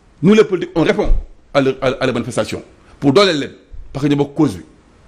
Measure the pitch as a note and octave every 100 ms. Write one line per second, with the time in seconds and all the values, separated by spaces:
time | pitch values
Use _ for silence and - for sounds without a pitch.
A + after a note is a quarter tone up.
0 | _ _ D#3+ A3 G#3+ F#3 - E3 D3+ F#3+
1 | F3+ - - - _ D3 C3+ C3 C3+ B2+
2 | C3 B2 A#2+ A#2 G#2+ E2+ - _ _ -
3 | C#3+ C#3 G3+ D#3 B2+ - _ - - C#3
4 | D3 C#3+ C#3+ C#3+ D3 F2+ - _ _ _